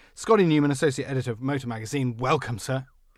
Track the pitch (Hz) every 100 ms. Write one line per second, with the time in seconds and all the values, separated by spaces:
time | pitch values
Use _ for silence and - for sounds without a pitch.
0 | - - - 220 180 151 143 139 156 135
1 | - 135 127 110 131 143 123 113 110 143
2 | 127 113 127 151 131 117 - 131 135 _
3 | _